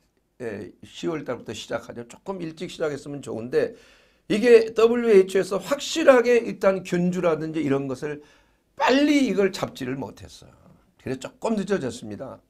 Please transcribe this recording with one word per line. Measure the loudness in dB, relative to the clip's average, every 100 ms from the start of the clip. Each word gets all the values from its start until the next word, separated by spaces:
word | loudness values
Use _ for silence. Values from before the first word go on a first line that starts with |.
| _ _ _ -12
예, | -10 -10 -12 -18
시월 | -20 -10 -6 -6
달부터 | -6 -10 -10
시작하죠. | -12 -8 -8 -8 -14 -16
조금 | -16 -12 -10
일찍 | -10 -10 -12
시작했으면 | -6 -6 -6 -10 -12
좋은데 | -10 -10 -4 -2 -2 -4 _ _ _ _ -4
이게 | 0 6 6 6
더블유에이치에서 | 2 2 4 6 6 6 2 0 -2
확실하게 | -2 -4 -4 0 6 6 6 2
일단 | 2 -2 0 0
균주라든지 | -2 0 0 0 0 0 -4 -4
이런 | 0 -2 -2
것을 | -8 -8 -10 -14 _ _ _ _ -2
빨리 | 2 4 4 4 2
이걸 | 2 0
잡지를 | 0 -8 -6 -8 -8
못했어요. | -10 -14 -20 -20 -20 -20 _ _ _ _
그래서 | -10 -8
조금 | -10 -8 -4 -2
늦어졌습니다. | -2 -2 -4 -8 -12 -12 -14 -16 _